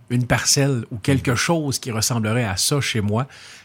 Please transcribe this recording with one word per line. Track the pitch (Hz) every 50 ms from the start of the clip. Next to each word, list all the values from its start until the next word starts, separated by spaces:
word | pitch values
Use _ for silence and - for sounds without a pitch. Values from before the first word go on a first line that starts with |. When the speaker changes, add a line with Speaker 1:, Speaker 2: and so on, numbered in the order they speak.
| - -
Speaker 1:
une | 123 123 120 -
parcelle | 127 117 - - - 143 135 139 135 113 110 -
ou | 123 101
quelque | - - 139 - - 131
Speaker 2:
Mm-hmm. | 117
Speaker 1:
chose | - - - 170 160 147 139 123 -
qui | - 131
ressemblerait | 107 127 120 - 120 113 107 107 110 127 117
à | 110 104
ça | - - - 147 143
chez | - - - 110
moi | 98 101 104 123 135 - - - - - - -